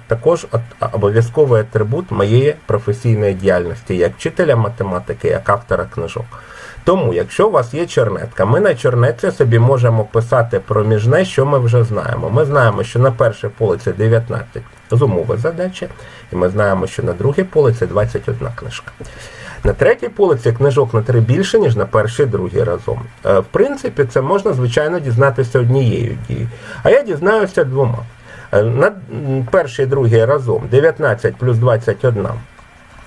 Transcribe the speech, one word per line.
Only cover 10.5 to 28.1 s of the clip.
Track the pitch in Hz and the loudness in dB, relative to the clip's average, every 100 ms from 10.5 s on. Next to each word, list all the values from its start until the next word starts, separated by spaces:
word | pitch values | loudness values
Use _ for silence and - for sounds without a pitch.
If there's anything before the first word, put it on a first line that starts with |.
| 95 | -2
проміжне, | - 110 107 110 110 156 | -2 0 2 2 2 2
що | 190 - 139 | 2 0 0
ми | 139 | 2
вже | 120 120 | 2 2
знаємо. | 113 104 82 - 80 | 2 -2 -4 -4 -2
Ми | 113 | 0
знаємо, | 120 143 120 101 | 2 2 2 2
що | - 120 | -2 0
на | 131 | 2
першій | 120 123 110 107 | 2 0 0 -8
полиці | - 107 85 - | -4 -2 -2 -4
дев'ятнадцять | 92 110 113 117 - - - - - - | -2 2 2 0 -6 -10 -14 -16 -20 -2
з | 120 | 2
умови | 135 90 78 107 | 2 0 -2 -2
задачі, | 147 165 185 185 - - - - - | -4 -4 -6 -8 -12 -12 -20 -20 -10
і | 87 | -2
ми | 90 | 0
знаємо, | 104 101 95 80 | 0 0 0 -2
що | - | -4
на | 87 | -4
другій | 87 120 143 | -2 -2 0
полиці | 190 160 135 117 87 | 0 2 2 2 -2
двадцять | 92 110 - - | 0 -2 -2 -6
одна | 117 - - | -6 -8 -10
книжка. | - - - - - - - - - - | -12 -14 -16 -18 -18 -18 -20 -18 -18 -4
На | - | -2
третій | - - 247 233 | 2 2 2 -2
полиці | - 190 127 120 | 0 2 2 0
книжок | 117 139 135 123 | 2 2 2 2
на | 113 | 0
три | 113 117 | 0 2
більше, | 110 151 190 226 | 2 2 2 2
ніж | 170 113 | 2 0
на | 98 | 0
першій | 110 107 - | 0 0 0
і | 139 | 0
другій | 101 90 92 | 0 -2 -2
разом. | 85 87 - 110 120 - 101 | -2 -2 -4 -8 -10 -6 0
Е, | 95 | 2
в | |
принципі, | - - 254 285 - - | 2 0 0 -2 -6 -2
це | 123 139 | -2 0
можна, | 135 302 240 | 0 0 0
звичайно, | 131 123 135 151 180 | -2 0 0 0 -2
дізнатися | 139 117 139 127 120 131 | -2 2 2 2 0 2
однією | 120 135 123 87 - - - | 2 2 2 0 -2 -6 -8
дією. | - 117 - - - | -6 -8 -10 -16 -2
А | - | 4
я | 247 | 4
дізнаюся | 233 147 180 220 196 185 | 2 -2 0 2 2 0
двома. | 139 131 123 117 - | 0 0 0 -2 -8